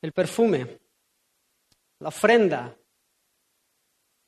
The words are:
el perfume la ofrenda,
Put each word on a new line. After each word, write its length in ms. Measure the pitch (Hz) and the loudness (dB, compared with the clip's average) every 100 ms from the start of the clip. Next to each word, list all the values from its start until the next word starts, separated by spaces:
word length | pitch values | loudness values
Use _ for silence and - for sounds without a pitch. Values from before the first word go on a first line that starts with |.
el 120 | 156 | -8
perfume 720 | 170 175 - 233 151 123 - _ _ _ _ _ _ _ _ _ _ _ - | -2 -2 2 2 0 -4 -14 _ _ _ _ _ _ _ _ _ _ _ -14
la 40 | 151 | -12
ofrenda, 680 | - 214 233 202 143 123 - _ _ _ _ _ _ _ _ _ _ _ _ _ _ | -2 2 4 2 -2 -8 -18 _ _ _ _ _ _ _ _ _ _ _ _ _ _